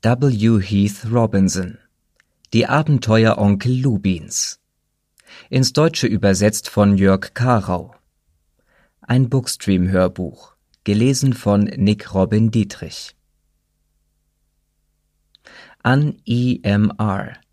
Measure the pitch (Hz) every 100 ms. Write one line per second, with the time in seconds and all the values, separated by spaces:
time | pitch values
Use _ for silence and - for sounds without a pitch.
0 | 110 123 143 113 113 110 92 101 101 101
1 | 107 120 110 101 95 90 90 110 _ _
2 | _ _ _ _ _ 113 - 143 151 143
3 | - 110 113 - 101 101 123 127 131 104
4 | 101 87 76 - - - _ _ _ _
5 | _ _ _ - - 131 131 - 160 160
6 | 127 104 101 92 104 104 - - 101 98
7 | 98 95 - - 123 120 98 90 - _
8 | _ _ _ _ _ _ _ _ _ _
9 | - 123 127 131 123 - - 95 90 95
10 | 92 - 87 - - _ _ _ - 104
11 | 123 135 139 123 - 104 104 - 98 104
12 | - 95 95 107 113 113 98 - - -
13 | - _ _ _ _ _ _ _ _ _
14 | _ _ _ _ _ _ _ _ _ _
15 | _ _ _ _ - - - _ 117 131
16 | 147 - - 120 123 123 - 101 104 -
17 | 107 98 98 - _